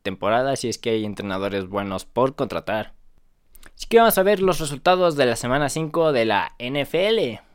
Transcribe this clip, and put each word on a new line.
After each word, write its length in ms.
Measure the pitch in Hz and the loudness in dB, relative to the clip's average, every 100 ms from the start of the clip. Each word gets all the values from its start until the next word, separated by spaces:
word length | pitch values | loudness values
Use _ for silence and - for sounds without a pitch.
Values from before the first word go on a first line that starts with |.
temporada, 540 | 98 95 98 117 135 135 | -10 -4 0 0 0 -2
si 140 | 120 | -4
es 80 | 107 | -4
que 140 | 120 | -2
hay 140 | 113 107 | -2 -2
entrenadores 600 | 101 101 95 98 98 92 | -6 -6 -4 -2 -4 -4
buenos 380 | 98 101 92 - | -4 -4 -6 -6
por 300 | - 131 135 | -2 0 0
contratar. 580 | 127 82 85 107 107 - - - _ _ _ - - - | -6 -6 -4 -4 -6 -14 -20 -20 _ _ _ -20 -20 -16
Así 120 | - | 2
que 100 | 226 | 6
vamos 200 | 226 190 | 6 4
a 60 | |
ver 180 | 190 202 | 2 4
los 180 | 190 160 | 2 0
resultados 580 | 151 139 180 185 175 143 | -2 -2 2 4 2 2
de 80 | 127 | 2
la 100 | 117 | 0
semana 320 | 120 135 143 | 0 0 0
cinco 460 | 160 160 165 160 | -2 -4 0 2
de 120 | 131 110 | 2 2
la 280 | 101 85 - | 0 -2 -8
N 220 | 120 143 | -6 -4
F 280 | 135 160 202 | -2 0 0
L. 340 | 226 139 107 - | 0 -2 -4 -14